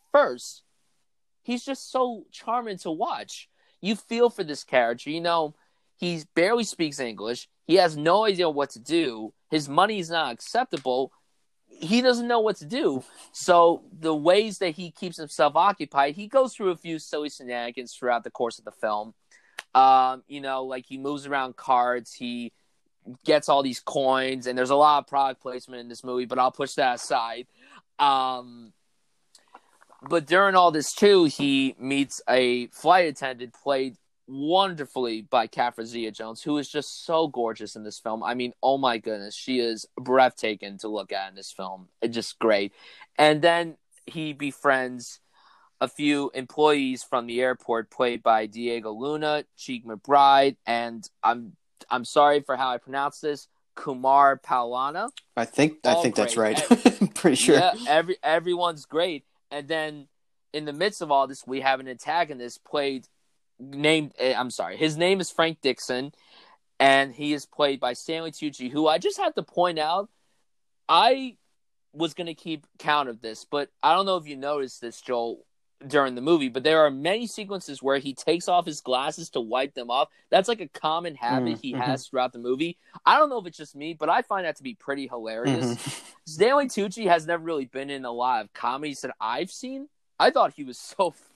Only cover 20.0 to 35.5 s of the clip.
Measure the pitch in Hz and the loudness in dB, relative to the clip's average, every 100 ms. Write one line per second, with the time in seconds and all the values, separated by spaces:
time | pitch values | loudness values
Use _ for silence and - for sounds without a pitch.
20 | 127 131 - 143 135 131 131 131 - 135 | 4 -2 -10 -12 -6 -6 -6 -10 -12 -10
21 | 139 143 139 139 131 - - 127 123 123 | -6 -6 -4 -4 -4 -6 2 4 4 0
22 | 117 - 123 120 117 - _ _ _ _ | -6 -10 -8 -8 -10 -14 _ _ _ _
23 | - 127 - 151 - 139 135 120 - 147 | -20 -6 0 2 2 0 0 -6 -6 -2
24 | 131 131 131 131 123 127 127 143 151 143 | 0 0 0 -4 -6 -2 2 6 6 4
25 | - 139 135 127 131 127 131 123 120 117 | 0 -2 -2 -4 -10 -12 -12 -16 -16 -14
26 | 127 127 120 127 127 - 139 - 131 120 | -6 -6 -2 0 0 0 -4 0 0 -2
27 | - 135 117 117 131 _ _ - _ - | -4 -4 -4 -10 -16 _ _ -20 _ 0
28 | 143 135 131 127 123 120 113 _ _ _ | 2 2 0 -4 -10 -18 -20 _ _ _
29 | _ _ _ _ _ - _ _ _ _ | _ _ _ _ _ -20 _ _ _ _
30 | - 170 143 180 196 185 175 156 - - | -2 -2 4 4 6 6 6 4 -2 4
31 | 202 190 156 - 143 135 131 - 127 139 | 6 8 6 2 0 2 0 -2 -2 0
32 | 131 - - 127 127 123 120 - 156 185 | -2 -4 0 4 4 0 -4 -2 4 4
33 | 165 135 135 123 123 - 139 135 135 - | 4 -2 -8 -10 -14 -8 -2 -2 -2 -8
34 | _ _ - 135 151 185 196 165 131 131 | _ _ -16 -8 0 2 0 -4 -8 -6
35 | 120 110 104 123 113 | -6 -6 -2 -2 0